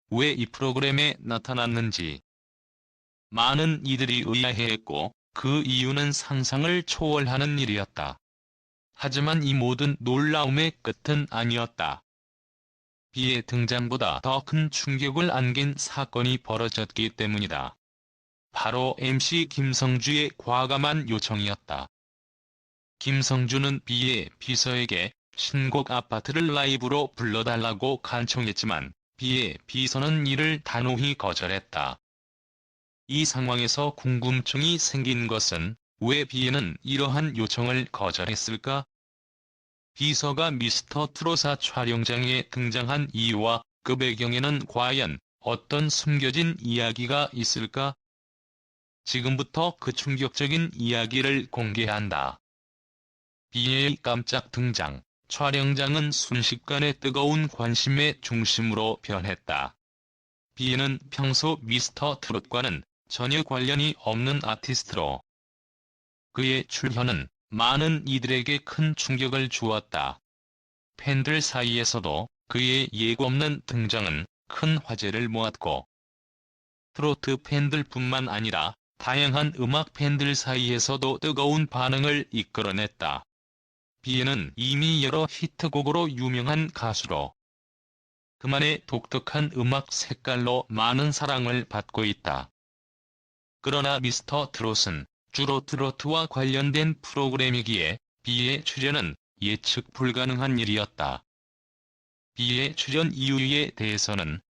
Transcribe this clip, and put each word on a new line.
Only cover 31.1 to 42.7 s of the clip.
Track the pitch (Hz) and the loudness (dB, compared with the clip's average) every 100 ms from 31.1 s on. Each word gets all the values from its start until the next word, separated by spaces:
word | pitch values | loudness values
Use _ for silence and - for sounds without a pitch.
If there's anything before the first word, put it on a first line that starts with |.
| 139 | 0
거절했다. | 98 82 87 95 - 78 67 64 _ _ _ _ _ _ _ _ _ _ - | -2 -2 -2 -4 -4 -4 -4 -6 _ _ _ _ _ _ _ _ _ _ -4
이 | 147 151 | 0 0
상황에서 | 131 127 120 117 - 147 - | 0 0 0 0 0 -2 -2
궁금증이 | 127 123 123 127 - 135 160 170 | 0 0 2 0 0 0 0 0
생긴 | - 139 131 120 113 | 0 0 0 0 0
것은 | 110 - 85 87 113 _ - | 0 0 0 -4 -6 _ -2
왜 | 113 143 | 0 2
비에는 | 139 131 127 139 85 - | 0 -2 0 0 -2 -4
이러한 | 135 135 139 143 156 113 | -4 0 2 2 0 0
요청을 | 110 120 120 127 123 | -2 0 0 0 -2
거절했을까? | - 95 - 92 107 - 113 139 139 - _ _ _ _ _ _ _ _ _ _ | -4 -2 -2 -4 -4 -4 -6 -4 -4 -6 _ _ _ _ _ _ _ _ _ _
비서가 | - 147 139 147 139 165 | -2 0 0 0 0 0
미스터 | 127 117 - - 143 147 | 0 0 -2 -2 -4 -4
트롯사 | - 160 165 143 143 | -2 0 0 0 -2
촬영장에 | - 131 117 117 113 120 127 127 | -2 -2 0 0 0 0 0 0
등장한 | - 127 120 | -2 -4 -2